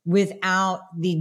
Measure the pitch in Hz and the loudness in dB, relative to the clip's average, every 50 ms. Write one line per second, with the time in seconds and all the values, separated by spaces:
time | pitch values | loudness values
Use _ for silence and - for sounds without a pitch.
0 | _ 170 175 202 196 196 196 - 185 190 185 190 190 190 185 185 - - 170 165 | _ 0 2 2 2 0 -2 -4 -2 0 0 2 2 0 -2 -4 -8 -12 -8 -4
1 | 165 185 170 160 | -2 0 0 0